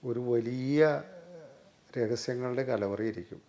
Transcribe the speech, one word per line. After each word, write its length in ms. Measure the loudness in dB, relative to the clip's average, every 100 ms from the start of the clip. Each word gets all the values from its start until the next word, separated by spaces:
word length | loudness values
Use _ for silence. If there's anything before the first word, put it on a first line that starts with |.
ഒരു 180 | -4 -4
വലിയ 600 | 2 2 2 -2 0 6 6 4 -4 -16 -18 -18 -18 -20 -20 _ _
രഹസ്യങ്ങളുടെ 720 | -2 0 0 -2 -2 -2 -2
കലവറയിരിക്കും. 760 | 0 0 0 0 -2 -4 -10 -16